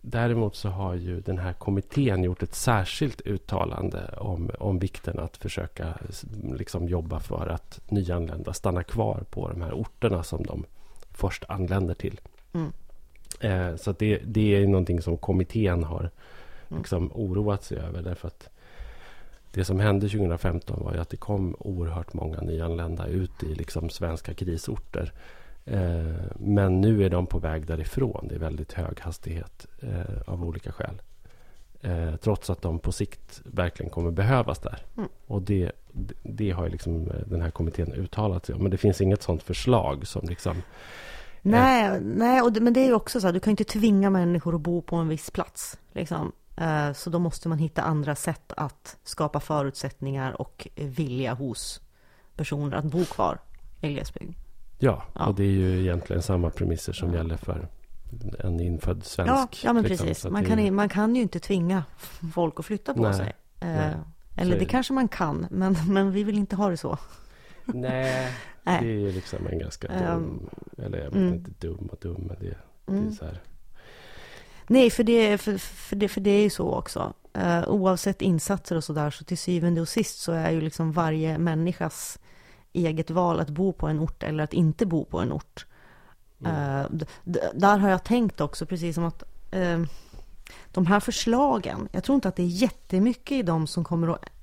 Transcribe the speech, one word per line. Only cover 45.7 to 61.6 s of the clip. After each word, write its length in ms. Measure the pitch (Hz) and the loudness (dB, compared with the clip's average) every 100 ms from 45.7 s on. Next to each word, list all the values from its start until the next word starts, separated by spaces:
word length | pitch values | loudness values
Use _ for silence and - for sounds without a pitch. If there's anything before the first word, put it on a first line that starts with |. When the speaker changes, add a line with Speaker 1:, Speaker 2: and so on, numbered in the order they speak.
| - - | -14 -12
Speaker 2:
liksom. 400 | - 165 165 - - - - | -6 -4 -2 -4 -8 -16 -4
Eh, 360 | 165 151 147 | 0 2 0
så 180 | 139 - | -2 -2
då 80 | 170 | 0
måste 300 | 170 - 170 | 0 -2 -2
man 100 | 156 | 0
hitta 240 | 160 - | 0 0
andra 320 | - 151 147 | 0 0 0
sätt 380 | 143 - 160 _ - | -2 -2 -4 _ -6
att 400 | 147 - - - | -6 -6 -20 -20
skapa 360 | - - 151 147 | -16 -2 0 -2
förutsättningar 1000 | - 151 139 139 139 - 135 135 131 - | 0 0 0 -2 -8 -6 -4 -2 -4 -4
och, 280 | - - - - | -8 -10 -16 -8
eh, 100 | 143 | -6
vilja 480 | 127 147 123 127 | -2 -2 0 -2
hos 460 | 120 135 110 - - - _ - - - - | -2 -4 -6 -8 -10 -16 _ -20 -20 -18 -6
personer 400 | 151 143 143 - | -4 -2 -2 0
att 80 | |
bo 200 | 147 160 | 0 0
kvar 340 | 175 - 90 - - - - - | 0 2 0 0 -8 -16 -16 -6
i 120 | 156 | -4
glesbygd. 420 | - - - - 175 - - - - | -4 -6 -8 -10 -12 -14 -14 -14 2
Speaker 1:
Ja, 240 | 135 95 - | 2 2 -4
Speaker 2:
Ja. 120 | - 80 | -2 0
Speaker 1:
och 80 | |
det 80 | 98 | 4
är 60 | 98 | 4
ju 300 | 98 92 92 | 4 4 4
egentligen 420 | 92 85 - 90 | 2 0 0 -2
samma 280 | 87 92 85 | 2 2 2
premisser 420 | - 90 82 - | 0 0 0 -4
som 180 | 87 87 | -4 0
Speaker 2:
Ja. 60 | 85 | 0
Speaker 1:
gäller 200 | 82 80 | 0 -4
för 320 | - 80 85 - - - - - 107 - | -4 -6 -6 -12 -12 -10 -8 -8 -6 -4
en 220 | 95 85 | -2 0
infödd 440 | 87 82 87 90 | 0 0 0 -2
svensk, 280 | - - 90 | -4 0 4
Speaker 2:
Ja, 160 | 269 254 - | 4 2 0
ja, 80 | 233 | 2
men 100 | 233 | 4
Speaker 1:
liksom, 240 | 196 180 - | 4 2 0
Speaker 2:
precis. 160 | 156 | -2
Speaker 1:
så 60 | 190 | -2
att 40 | |
Speaker 2:
Man 100 | 196 | 0
Speaker 1:
det 60 | 190 | 4
Speaker 2:
kan 100 | 220 | 6
i-, 120 | 208 | 6
man 180 | 196 208 | 4 2
kan 280 | 190 214 247 | 4 4 4
ju 60 | |
inte 180 | 220 175 | 2 -2
tvinga 440 | - 196 | 0 2